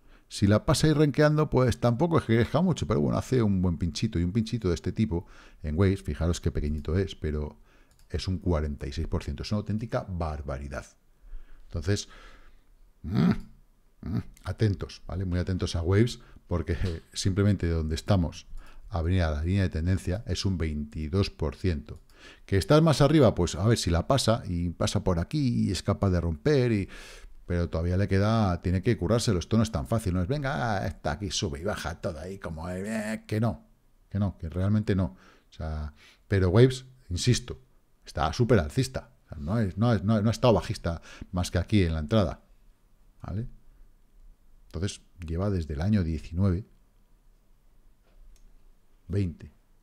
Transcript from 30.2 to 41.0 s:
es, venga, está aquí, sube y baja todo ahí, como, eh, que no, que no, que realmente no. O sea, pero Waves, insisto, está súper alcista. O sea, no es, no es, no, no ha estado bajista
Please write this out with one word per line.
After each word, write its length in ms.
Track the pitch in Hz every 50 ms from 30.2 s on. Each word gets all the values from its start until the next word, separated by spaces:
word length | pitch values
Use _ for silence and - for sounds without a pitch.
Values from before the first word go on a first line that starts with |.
| 90
es, 60 | 85
venga, 580 | 131 151 143 131 143 - 127 117 107 95 117
está 260 | 107 - - - - 76
aquí, 180 | - 104 92
sube 300 | - - - 92 71 71
y 40 | 82
baja 360 | 101 98 - - 76 85 -
todo 180 | - 104 85 73
ahí, 200 | 80 92 98 95
como, 280 | - 85 82 76 82 87
eh, 540 | 92 92 95 104 110 110 104 107 110 110 -
que 140 | - 107 107
no, 280 | 113 113 98 - - _ _ _ _ _ _ _ _ _
que 100 | - 98
no, 200 | 104 98 - -
que 100 | - 80
realmente 480 | 78 87 92 101 104 107 104 - 101
no. 200 | 90 95 90 - - - - - _ _ _
O 20 | -
sea, 400 | - 80 78 78 76 73 76 - - - - - _ _ _
pero 200 | 101 98 92 90
Waves, 380 | 85 110 127 135 127 - - - - - _ -
insisto, 500 | 87 90 - 127 117 - - - - - - _ _ _ _ _ _ _ _
está 260 | - - - 71 78 -
súper 260 | - 123 113 123 104
alcista. 520 | 80 73 - - 127 - - - - - - _ _
O 20 | _
sea, 100 | - 78
no 200 | 73 78 101 120
es, 180 | 113 92 82
no 160 | 95 107 123 120
es, 100 | 95 85
no, 200 | 101 113 110 98
no 60 | 113
ha 40 | 104
estado 220 | - - 127 110
bajista 480 | 92 - - - - - 87 82 82